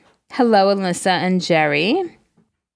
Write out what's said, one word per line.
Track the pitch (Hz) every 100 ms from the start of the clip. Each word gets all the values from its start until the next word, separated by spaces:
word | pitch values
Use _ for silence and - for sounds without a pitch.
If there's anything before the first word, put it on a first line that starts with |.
| _ _ _
Hello, | - 240 202 196
Alyssa | 196 185 175 196
and | 175 180 185
Jerry. | 170 160 151 147 180 339 349 - _ _ _ _ _